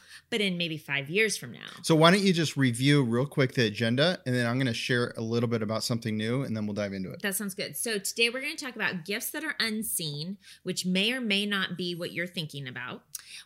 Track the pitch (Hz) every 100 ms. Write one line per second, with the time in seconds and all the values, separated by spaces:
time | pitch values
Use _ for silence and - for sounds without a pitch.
0 | - - _ 233 202 175 170 156 - 139
1 | 139 190 214 - 120 62 52 - - 156
2 | 165 202 196 170 147 139 131 117 139 147
3 | 120 120 143 - 131 135 110 101 117 123
4 | 165 185 131 123 117 127 131 113 - 120
5 | 120 120 113 117 120 117 107 107 - 117
6 | 113 107 110 131 135 110 104 104 101 95
7 | 92 - 202 185 202 196 147 147 233 208
8 | - 240 233 254 294 320 277 233 185 180
9 | 160 214 - 302 302 - 226 214 - -
10 | 156 143 170 208 - - 180 180 185 185
11 | 214 262 226 196 208 196 - 175 175 170
12 | 175 104 175 180 151 139 131 123 123 208
13 | _ - - -